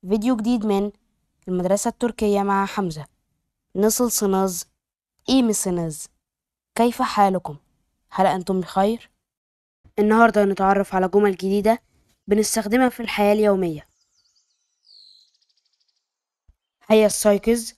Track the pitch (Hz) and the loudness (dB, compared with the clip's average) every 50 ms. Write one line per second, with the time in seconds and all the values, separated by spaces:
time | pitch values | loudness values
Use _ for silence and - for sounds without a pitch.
0 | - 180 202 220 208 247 254 220 214 233 247 240 208 214 202 196 202 208 202 _ | -2 -2 -2 0 2 0 0 0 0 0 -2 0 0 0 0 0 -2 -4 -6 _
1 | _ _ _ _ _ _ _ _ _ - 185 180 180 180 190 202 - 240 220 _ | _ _ _ _ _ _ _ _ _ -6 -4 -2 2 2 2 2 0 -4 -4 _
2 | - 240 214 - 220 208 202 202 196 196 196 196 196 196 - - 196 175 156 156 | -4 -4 -2 -2 0 0 0 0 0 0 0 0 0 -2 -4 -4 -4 -4 -6 -8
3 | 143 _ _ _ _ _ _ _ _ _ _ _ _ _ _ 185 202 214 214 - | -14 _ _ _ _ _ _ _ _ _ _ _ _ _ _ 0 0 0 2 0
4 | 247 233 - - 214 196 190 190 190 190 180 175 - _ _ _ _ _ _ _ | -2 -2 -2 -2 -2 0 0 0 0 -2 -4 -8 -12 _ _ _ _ _ _ _
5 | _ _ _ _ _ - 247 269 247 226 208 - - 196 180 175 170 165 151 - | _ _ _ _ _ 0 2 2 2 2 0 -2 -4 -4 -4 -4 -6 -6 -8 -12
6 | - - _ _ _ _ _ _ _ _ _ _ _ _ _ - 226 240 233 - | -16 -20 _ _ _ _ _ _ _ _ _ _ _ _ _ 0 0 0 0 -2
7 | 254 240 - 208 202 196 190 180 - 156 147 147 _ _ _ _ _ _ _ _ | -6 -4 0 2 2 2 2 -2 -6 -8 -14 -14 _ _ _ _ _ _ _ _
8 | _ _ - - 190 190 - 185 175 - 196 185 175 - - 190 190 208 226 233 | _ _ -2 0 0 2 2 0 -4 -4 -4 -4 -4 -4 -2 0 0 0 -2 -4
9 | - - _ _ _ _ _ _ _ _ _ _ _ _ _ _ _ _ _ - | -10 -20 _ _ _ _ _ _ _ _ _ _ _ _ _ _ _ _ _ 0
10 | 208 214 220 220 233 226 220 214 208 196 196 - 190 190 196 202 196 - - 185 | 2 2 4 4 4 4 4 2 0 0 0 0 2 2 2 2 0 -2 -2 -2
11 | 185 185 180 202 208 208 190 175 185 196 196 208 196 214 226 247 _ _ _ _ | -2 2 2 2 2 2 0 -2 -4 -2 -2 0 2 0 0 0 _ _ _ _
12 | _ _ _ _ _ - 208 208 214 - - 226 214 214 214 254 262 247 240 - | _ _ _ _ _ -2 0 0 0 0 -2 -4 -4 -2 0 2 2 0 0 -4
13 | 233 220 - - 208 202 208 214 214 208 196 190 190 170 160 147 - _ _ _ | -10 -8 -2 0 2 2 2 2 2 2 2 2 0 -4 -6 -8 -14 _ _ _
14 | _ _ _ _ _ _ _ _ _ _ _ _ _ _ _ _ _ _ _ _ | _ _ _ _ _ _ _ _ _ _ _ _ _ _ _ _ _ _ _ _
15 | _ _ _ _ _ _ _ _ _ _ _ _ _ _ _ _ _ _ _ _ | _ _ _ _ _ _ _ _ _ _ _ _ _ _ _ _ _ _ _ _
16 | _ _ _ _ _ _ _ _ _ _ _ _ _ _ _ _ _ _ 220 220 | _ _ _ _ _ _ _ _ _ _ _ _ _ _ _ _ _ _ 2 4
17 | 220 208 - - - 214 202 196 - 226 233 240 226 - - | 4 2 0 0 2 2 2 2 2 -2 -2 -2 -4 -12 -16